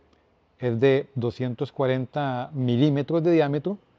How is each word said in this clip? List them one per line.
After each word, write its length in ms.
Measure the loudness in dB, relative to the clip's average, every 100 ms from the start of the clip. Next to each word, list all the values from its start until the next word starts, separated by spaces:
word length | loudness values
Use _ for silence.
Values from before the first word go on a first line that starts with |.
| _ _ _ _ _ _
es 180 | -4 2
de 320 | 4 2 0 -4
doscientos 560 | -4 -4 -6 -4 -8
cuarenta 800 | -2 -2 0 -2 -4 -4 -4 -6
milímetros 680 | -4 0 2 2 2 0 0
de 80 | 2
diámetro, 460 | 2 2 -2 -4 -8 _